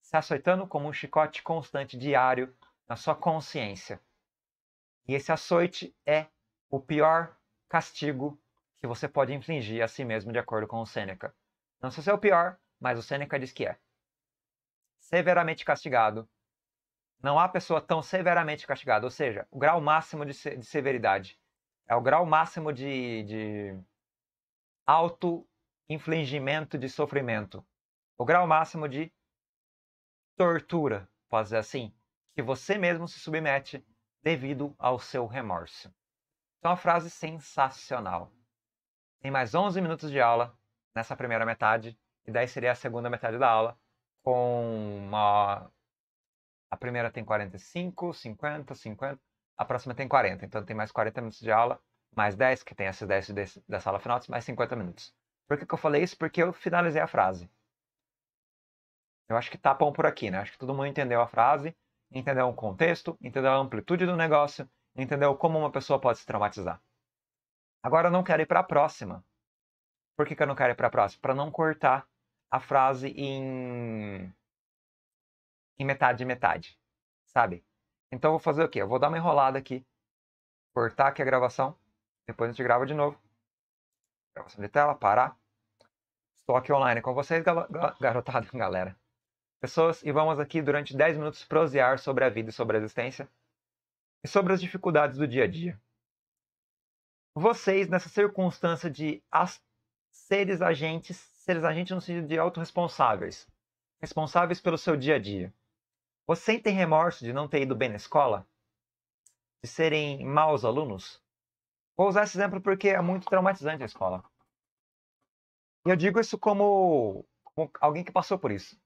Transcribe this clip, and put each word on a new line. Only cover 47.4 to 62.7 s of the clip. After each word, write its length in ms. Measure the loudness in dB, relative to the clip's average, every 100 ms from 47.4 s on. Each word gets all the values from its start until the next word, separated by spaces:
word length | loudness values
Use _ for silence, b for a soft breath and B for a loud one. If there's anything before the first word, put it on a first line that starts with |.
| -2 -12
e 20 |
cinco, 540 | -12 -8 -8 -6 -8
cinquenta, 640 | -8 -12 -8 -8 -8 -12
cinquenta, 460 | -14 -14 -8 -8 -8 _ _ _ -8
a 80 |
próxima 300 | -4 -4 -4
tem 120 | -8 0
quarenta, 380 | 2 2 -2
então 200 | -8 -10
tem 120 | -8 -6
mais 160 | -6
quarenta 280 | -2 -2 -4
minutos 200 | -10 -8
de 100 | 2
aula, 300 | 4 4 0 _ _ _
mais 220 | -2 -2 2
dez, 260 | 2 2
que 120 | -6
tem 120 | -8 -6
esses 220 | -6 -2
dez 200 | -2 -2
desse, 340 | -8 -8 -10 _
dessa 220 | -6 -2
aula 80 | -4
final, 220 | -2 -4 -4
mais 160 | -8
cinquenta 320 | -8 -4 -4 -2
minutos. 380 | -8 -10 -20 _ _ _ _
Por 100 | -4
que 80 | -2
que 80 |
eu 40 | -2
falei 240 | 2 2
isso? 160 | 0 -2
Porque 240 | -6 0
eu 100 | 0
finalizei 480 | 0 -2 0 2 0
a 60 | 0
frase. 440 | 2 2 0 -12 _ _ _ _ _ _ _ _ _ _ _ _ _ _ _ _ _ _
Eu 80 | -2
acho 120 | -2
que 60 | 0
tá 160 | 2
bom 200 | 4 2
por 120 | 2
aqui, 260 | 0 0 -4
né? 80 | -4
Acho 140 | -6
que 60 | -10
todo 160 | -6
mundo 120 | -4 -4
entendeu 340 | -2 0 2
a 40 | 2
frase, 480 | 4 4 4 0 -12 _ _ _
entendeu 360 | -8 -2 0 0
o 60 |
contexto, 600 | -2 -8